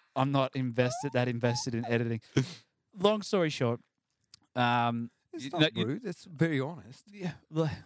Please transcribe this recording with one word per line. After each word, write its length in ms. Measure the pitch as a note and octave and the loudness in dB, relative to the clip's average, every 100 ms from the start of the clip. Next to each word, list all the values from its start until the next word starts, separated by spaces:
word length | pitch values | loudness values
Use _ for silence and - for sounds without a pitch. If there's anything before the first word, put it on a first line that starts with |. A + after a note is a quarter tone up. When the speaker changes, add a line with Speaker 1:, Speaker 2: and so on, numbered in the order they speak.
| _ C3 | _ 0
Speaker 1:
I'm 160 | C3+ | 2
not 220 | C#3 C3 | 4 2
invested, 580 | C3+ B2+ A#2 B2 - D3 | 0 -2 2 2 2 -2
that 160 | B2 B2 | 0 0
invested 460 | A#2+ A#2+ A#2 - | 2 0 0 -2
in 100 | A#2 A#2 | -4 0
editing. 340 | A#2 A#2 A2+ - - B2+ - _ _ _ G3+ | 0 0 -4 -2 -2 -2 -6 _ _ _ 2
Long 240 | G3+ G#3+ | 2 2
story 260 | G3 G3 D#3+ | 0 2 2
short, 320 | - B2 B2 _ _ _ _ _ - _ B2+ | 2 0 0 _ _ _ _ _ -20 _ 0
um, 540 | A#2+ A#2+ A#2+ A#2 A#2 _ _ | 2 4 2 0 -6 _ _
Speaker 2:
It's 120 | E4+ | -12
Speaker 1:
you 60 | C3+ | -6
Speaker 2:
not 100 | - | 0
Speaker 1:
know, 80 | D#3 | 0
you 120 | - A2 | 0 -4
Speaker 2:
rude. 180 | F3 | -4
It's 200 | A#3 E3+ | -8 -12
very 360 | - D3+ E3 C#3+ | -10 -2 0 0
honest. 440 | C3+ E3+ A2+ C3 - | -4 -10 -16 -20 -20
Speaker 1:
Yeah, 220 | G3+ F3+ - - | -8 -8 -8 -6
li-, 200 | D#3 D#3 F#2+ | -2 -2 -2